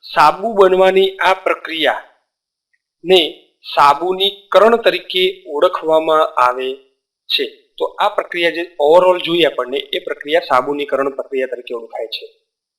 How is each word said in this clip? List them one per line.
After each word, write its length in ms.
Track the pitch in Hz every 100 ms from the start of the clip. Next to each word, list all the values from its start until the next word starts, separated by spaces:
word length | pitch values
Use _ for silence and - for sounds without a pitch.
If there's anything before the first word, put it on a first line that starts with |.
| -
સાબુ 380 | - 151 160 208
બનવાની 640 | 208 190 185 190 190 190 190
આ 180 | 175
પ્રક્રિયાને 2250 | 190 190 160 170 160 143 107 - _ _ _ _ _ _ _ _ _ 165 185 147 - _ _ -
સાબુનીકરણ 1000 | - 143 143 175 185 196 202 _ 185 214 233
તરીકે 680 | 208 175 - 185 185 185 -
ઓળખવામાં 800 | 143 175 - 160 160 160 156 160
આવે 520 | 156 123 127 131 135 _ _ _ _ _
છે. 460 | - 123 - _ -
તો 60 |
આ 240 | - - 208
પ્રક્રિયા 420 | 208 - 175 170
જે 100 | 170
overall 640 | 175 _ 147 170 180 180
જોઈએ 200 | 160 170
આપણને, 340 | 151 131 123 139
એ 200 | - 180
પ્રક્રિયા 420 | 180 151 147 160
સાબુનીકરણ 680 | 175 131 139 147 143 135 139
પ્રક્રિયા 360 | 135 - 135 131
તરીકે 280 | 123 -
ઓળખાય 320 | 120 113 - 113
છે. 400 | - 113 _ _ _ _